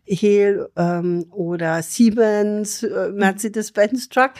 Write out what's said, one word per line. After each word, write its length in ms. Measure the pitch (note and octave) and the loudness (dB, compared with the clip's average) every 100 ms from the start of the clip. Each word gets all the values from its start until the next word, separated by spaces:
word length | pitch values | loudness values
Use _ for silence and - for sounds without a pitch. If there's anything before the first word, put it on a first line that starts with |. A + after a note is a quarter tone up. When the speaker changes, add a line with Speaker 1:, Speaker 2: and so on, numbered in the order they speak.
Speaker 1:
Hehl, 640 | - G3 G#3 G3+ G3+ G3+ - - | -6 0 2 4 4 0 -4 -2
ähm, 500 | F3 F3 F3 F3 E3+ | -2 0 -2 -2 -4
oder 520 | G3 E3+ F3 E3 E3 | -6 -6 -4 -2 -2
Siemens, 1000 | D#3+ - A#3 A3 A3 G#3 G#3 G#3 G#3 - | -2 2 4 4 2 2 0 -2 -6 -6
äh, 260 | A3+ - F#3 | -6 -4 -4
Speaker 2:
Mhm. 80 | G3+ | 0
Speaker 1:
Mercedes-Benz 920 | G3 F#3+ A3 G#3+ G#3+ - G#3 B3 - | 0 0 -6 -6 -4 0 0 -2 -2
Truck, 240 | B3+ C4 C4+ | 2 2 0